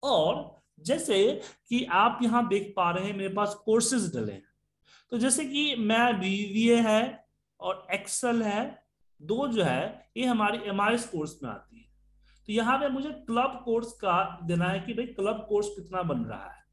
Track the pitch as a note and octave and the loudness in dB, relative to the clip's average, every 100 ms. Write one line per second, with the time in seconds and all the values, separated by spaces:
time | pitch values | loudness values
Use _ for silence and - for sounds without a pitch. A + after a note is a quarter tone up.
0 | C#4+ A3+ D#3+ - - - _ _ D#3 D4+ | 2 2 4 0 -6 -16 _ _ -2 -2
1 | - G3 G#3 D4+ - - _ A#3+ B3 F3+ | 2 4 4 2 -8 -20 _ -2 2 4
2 | A3+ A#3 A#3+ A#3+ A3 G3 G3 - F3 F3 | 4 4 2 2 2 0 -2 0 2 2
3 | G3 G3 F#3+ F#3+ G#3 G3+ - A3 A#3 B3+ | -2 -4 -4 -2 -2 -2 2 4 4 0
4 | F#3 B2+ G#2+ G2+ _ _ _ _ _ - | 0 -4 -6 -8 _ _ _ _ _ -20
5 | _ A#3+ B3+ C4 D4 C#4+ D4 C4 G#3+ A3+ | _ 0 2 2 0 -2 -2 0 2 4
6 | A#3+ G#3+ F#3 G3 G3+ G3+ A3+ A#3 A3+ G#3+ | 4 2 0 -2 -2 2 4 4 6 2
7 | B3 B3 _ _ _ _ F3+ F#3 - G3 | 2 -6 _ _ _ _ -6 -6 -4 -6
8 | - - B3 A#3 A3 G3+ B3+ - _ _ | -4 -2 0 0 0 -2 -4 -8 _ _
9 | _ _ D3+ A3+ C#4 A3+ E3 B2+ F3+ - | _ _ -4 -2 0 2 2 2 -2 -8
10 | - - B3+ A#3 G#3 A#3 G#3 G3 G#3 A#3 | -14 -4 0 2 2 0 -4 0 2 0
11 | A#3 E3+ D#3 - B2+ G2+ - - _ _ | -2 -6 -6 -8 -10 -10 -14 -20 _ _
12 | _ _ _ _ - G#3+ A3+ C4+ C#4+ C4+ | _ _ _ _ -4 -2 2 2 0 -2
13 | C#4+ D#4 - A#3 C4 B3 - A3+ A3+ - | -6 -8 -4 0 0 -2 -2 -2 -2 -6
14 | G3+ F3+ F#3+ - E3+ E3+ F3+ F#3+ F#3+ A3 | 0 2 0 -4 -4 0 0 -2 -4 -6
15 | B3+ - G3 A3 - G#3 G#3 - E3+ F#3 | -6 -4 -2 -2 -2 -2 -2 -6 -8 -4
16 | F3 C3 A2+ G2+ G2 - _ | -2 -2 -4 -8 -12 -18 _